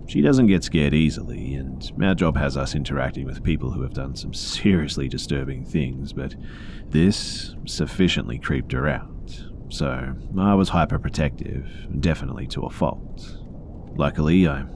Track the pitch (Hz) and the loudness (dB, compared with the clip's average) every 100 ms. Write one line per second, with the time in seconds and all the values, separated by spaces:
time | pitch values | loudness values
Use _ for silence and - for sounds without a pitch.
0 | - 143 147 135 113 92 - 82 73 76 | -2 4 6 8 8 6 4 2 4 6
1 | 80 - 95 60 64 67 67 65 - - | 4 2 -4 -6 -6 -4 -6 -8 -8 0
2 | 98 90 85 67 71 67 67 73 67 71 | 2 4 4 2 2 0 -2 -2 -2 -2
3 | 65 65 67 65 - 78 64 64 65 65 | -2 -4 -6 -4 0 0 0 -4 -4 -4
4 | 67 - 69 - - - 107 92 73 - | -6 -6 -8 -8 -6 0 4 4 2 -2
5 | 67 65 - 69 67 65 64 82 65 64 | -4 -4 -2 -2 -2 -6 -4 -2 -2 -4
6 | 69 - - - - - - - - 76 | -8 -8 -8 -8 -12 -12 -12 -12 0 4
7 | 90 151 - - - - - - 80 - | 4 4 -2 -8 -8 -10 -6 -4 -2 2
8 | 90 - 55 60 - 67 62 64 71 69 | 4 2 -2 -4 -2 -2 -2 0 0 -2
9 | - - - - - - - - 69 64 | -4 -10 -10 -10 -12 -12 -10 -4 -2 -2
10 | 65 65 - 95 98 98 95 87 78 73 | -6 -8 -4 2 4 6 6 4 4 2
11 | - - 73 - - 64 71 - - 71 | -2 0 0 0 -6 -6 -8 -10 -6 0
12 | 76 76 65 - - - - - 71 - | 2 2 -2 -6 -6 -4 -6 0 0 0
13 | - - - - - - - - - - | -8 -12 -12 -12 -12 -14 -14 -14 -8 -2
14 | 71 73 76 90 87 67 69 | 0 2 4 6 6 2 -6